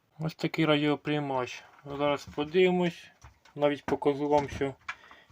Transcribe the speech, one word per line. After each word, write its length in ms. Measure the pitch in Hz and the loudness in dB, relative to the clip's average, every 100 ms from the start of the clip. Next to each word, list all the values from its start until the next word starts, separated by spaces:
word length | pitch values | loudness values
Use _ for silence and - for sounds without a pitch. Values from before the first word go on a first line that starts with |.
| _ - | _ -10
Ось 160 | 160 - | -8 -6
такий 300 | 160 - 156 | -6 0 2
радіоприймач. 960 | 147 147 143 - 151 143 131 123 - - - 143 | 2 2 0 -2 -4 -2 -4 -4 -10 -18 -20 -12
Зараз 400 | 143 147 143 - - | -2 0 -2 -4 -6
подивимось, 760 | 151 180 185 180 175 170 - _ - _ _ - | 0 4 4 4 0 -4 -14 _ -20 _ _ 0
навіть 300 | 147 143 - | 0 0 -2
покажу 440 | 135 147 139 147 | 0 2 0 2
вам, 200 | 147 139 | 2 2
що 240 | - 139 131 - - - - _ | -2 -4 -6 -12 -16 -16 -20 _